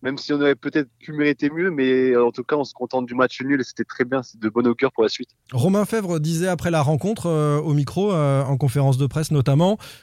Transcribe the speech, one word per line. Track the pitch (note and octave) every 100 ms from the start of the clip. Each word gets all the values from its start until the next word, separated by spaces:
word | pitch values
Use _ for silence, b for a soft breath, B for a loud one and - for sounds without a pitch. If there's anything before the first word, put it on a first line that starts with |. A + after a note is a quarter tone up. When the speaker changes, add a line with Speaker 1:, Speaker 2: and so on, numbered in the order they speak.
Speaker 1:
même | B2+ C#3
si | -
on | D3
aurait | C#3+ C#3
peut-être | D3 D#3 C3+ _
pu | -
mériter | D3+ D3 C#3 D3
mieux, | D#3+ F#3
mais, | D3 C3 C3 B2+
euh, | A#2+ A#2+
en |
tout | B2
cas, | A#2+ D3
on |
se | B2+
contente | - B2 C3 B2
du | B2
match | B2+ -
nul | C3 C#3+
et | A#2+
c'était | -
très | A2+ - B2
bien, | C3+
c'est | A#2+ A2+
de | G#2+
bon | A#2 A#2+
augure | A#2 C3
pour | -
la | A2
suite. | - - _ -
Speaker 2:
Romain | B2+ E3+ G3+
Fèvre | G3+ A3+ F#3 E3
disait | D#3 E3 F#3
après | E3+ F3
la | D#3+
rencontre, | C#3 D3+ F#3+ A3+ F3
euh, | D#3 D3 D3
au | D3+
micro, | D3 C3+ F3+ G#3
euh, | E3+ C#3+ C#3 C3+
en | C3
conférence | C#3 C#3+ C#3 B2+
de | C#3
presse | D#3 D3+
notamment, | D3 C3 C#3 F#3 G#3+ B B